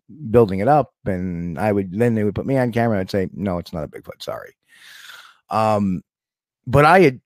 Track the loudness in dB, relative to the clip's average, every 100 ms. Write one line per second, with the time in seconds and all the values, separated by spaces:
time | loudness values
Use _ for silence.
0 | -20 -14 0 4 4 2 2 2 0 _
1 | -6 -6 -4 -6 -6 -4 -2 0 -2 -2
2 | 0 0 -2 -4 -4 -2 -2 0 0 -2
3 | -2 -4 -4 -6 -6 -6 -8 -10 -10 -12
4 | -18 -16 -12 -12 -14 _ _ _ -20 -20
5 | -20 -20 -20 _ -6 0 2 2 0 -2
6 | -8 _ _ _ _ _ 0 4 6 6
7 | 6 2